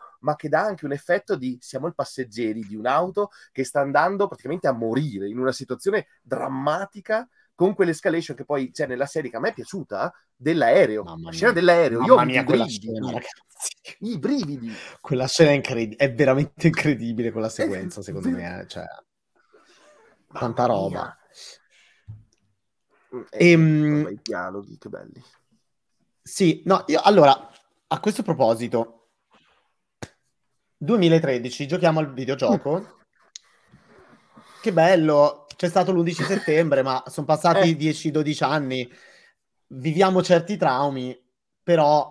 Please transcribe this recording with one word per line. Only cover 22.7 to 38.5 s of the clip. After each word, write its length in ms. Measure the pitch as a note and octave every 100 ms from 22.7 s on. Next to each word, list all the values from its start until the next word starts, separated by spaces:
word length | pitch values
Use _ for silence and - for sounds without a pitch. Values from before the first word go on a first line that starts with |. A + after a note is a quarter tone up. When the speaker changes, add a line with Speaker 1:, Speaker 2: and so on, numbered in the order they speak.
| _ _ _ _
Speaker 1:
Mm, 60 | B2+ -
eh, 200 | - E3+
Speaker 2:
Ehm, 520 | E3+ D#3+ D3+ D3+ D3+
Speaker 1:
vabbè, 80 | D3+
i 60 | -
dialoghi, 560 | - G2 F2+ G2 G2+ -
che 100 | G#2+
belli. 340 | - - - - _ _ _ _ _ _ _ _ _
Speaker 2:
Sì, 420 | - - F3+ D#3+
no, 180 | E3+ F#3+ -
io, 120 | D#3
allora, 500 | - G3+ C#3+ C3+ - _ _ _ _
a 140 | D3
questo 240 | G#3 G#3+
proposito, 840 | G#3+ C3+ A#2 A2+ A#2+ A#2+ A2+ _ _ _ _ _ _ _ _ _ _ _ - _ _ _ _ _ _ _
duemilatredici, 880 | D3 A3+ E3+ E3 D#3 B2 A#2+ - C#3+
giochiamo 340 | E3+ E3 D#3+
al 120 | D3+
videogioco. 680 | C3 B2+ C3+ A#2 D3 C#3 E3
Speaker 1:
Mm. 40 | G3+ _ _ _ _ - - _ _ _ _ _ _ _ _ - _ -
Speaker 2:
Che 120 | A3+
bello, 720 | E3+ E3 F#3 D#3 D3 D3 - _ -
c'è 120 | F3+
stato 240 | F3+ F3+
l'undici 300 | F#3 E3+ E3
settembre, 600 | D3+ F#3+ - D3+ E3 C#3
ma 200 | C3 B2+ -
son 180 | -
passati 460 | D3 D3+ F3 F3 F3+
Speaker 1:
Eh. 60 | D#3
Speaker 2:
dieci, 340 | D#3 D3+ D#3+
dodici 320 | D3 D3+ D3
anni. 460 | C3+